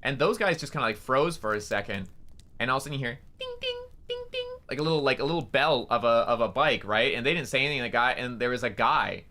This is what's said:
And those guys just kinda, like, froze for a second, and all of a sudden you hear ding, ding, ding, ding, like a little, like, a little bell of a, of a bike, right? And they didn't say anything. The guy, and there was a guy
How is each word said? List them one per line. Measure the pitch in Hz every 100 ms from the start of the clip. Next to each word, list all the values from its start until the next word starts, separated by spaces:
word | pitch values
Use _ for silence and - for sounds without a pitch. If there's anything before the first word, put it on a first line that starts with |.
And | - 135
those | 156 156
guys | 202 160
just | 143
kinda, | 151 117
like, | 107
froze | - 131 156 165
for | 110
a | 107
second, | 104 104 101 98 95 - - - - -
and | 117
all | 131
of |
a | 143
sudden | 143
you | 127
hear | 123 - -
ding, | 508 480
ding, | 508 480 494 - -
ding, | 494 494
ding, | 523 494 508 -
like | 123
a |
little, | 156 160
like, | 139 131
a |
little | 139 165
bell | 120 135 147 139 113
of | 117
a, | 117
of | 117 113 117
a | 113
bike, | 92 151 123 98
right? | 107 127
And | 120 123
they |
didn't | 170 127
say | 135
anything. | 139 147
The | 120
guy, | 120 123
and | - 123 120
there | 123
was | 123
a | 120
guy | 98 120 147 101 95 -